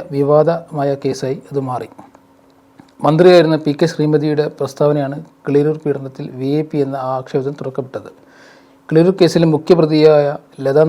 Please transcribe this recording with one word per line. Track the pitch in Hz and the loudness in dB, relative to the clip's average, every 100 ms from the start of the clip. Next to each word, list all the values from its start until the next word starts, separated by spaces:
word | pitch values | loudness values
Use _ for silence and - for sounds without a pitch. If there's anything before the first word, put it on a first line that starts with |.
| - | -2
വിവാദമായ | 139 143 151 151 165 - 151 143 139 | -2 2 2 2 -2 -6 -6 -4 -4
കേസായി | 139 131 131 135 - | -6 -6 -8 -8 -8
അത് | 135 131 | -8 -6
മാറി. | 123 107 - - _ _ _ _ _ _ _ _ - 143 | -8 -12 -18 -20 _ _ _ _ _ _ _ _ -4 0
മന്ത്രിയായിരുന്ന | 156 180 180 156 156 | 4 6 6 6 0
പി | 151 147 | -2 -2
കെ | 165 | -2
ശ്രീമതിയുടെ | - 151 151 151 147 147 - | 0 0 0 0 -2 -4 -6
പ്രസ്താവനയാണ് | 139 - 147 147 135 147 - _ | -8 -2 0 0 -4 -8 -16 _
കിളിരൂർ | - 139 147 156 | -2 0 0 -2
പീഡനത്തിൽ | 147 139 135 131 143 127 | -6 -6 -10 -14 -14 -8
വി | 135 151 | -4 -4
ഐ | 156 | -4
പി | 151 135 | -4 -4
എന്ന | 135 131 131 | -6 -6 -8
ആക്ഷേപത്തിന് | 127 143 135 147 | -6 -6 -6 -8
തുടക്കമിട്ടത്. | 139 131 127 107 - - _ _ - _ _ _ - | -10 -10 -10 -12 -16 -20 _ _ -20 _ _ _ -2
കിളിരൂർ | 160 175 190 | 2 2 2
കേസിലെ | 165 170 165 | 2 2 0
മുഖ്യപ്രതിയായ | 151 156 170 156 156 156 151 143 147 _ - | 0 2 2 2 4 4 4 2 -4 _ -6
ലത | 135 143 | 0 2